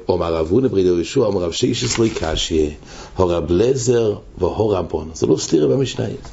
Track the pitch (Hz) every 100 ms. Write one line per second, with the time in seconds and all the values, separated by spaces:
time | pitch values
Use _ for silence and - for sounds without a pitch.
0 | - 90 85 82 80 107 127 95 90 87
1 | 82 135 107 98 85 - 123 117 - -
2 | 113 - 80 82 - 82 76 76 - -
3 | - - 92 85 78 87 120 139 117 120
4 | 110 101 - - 87 - 110 92 82 80
5 | 78 - - - - 160 143 131 127 -
6 | 110 - -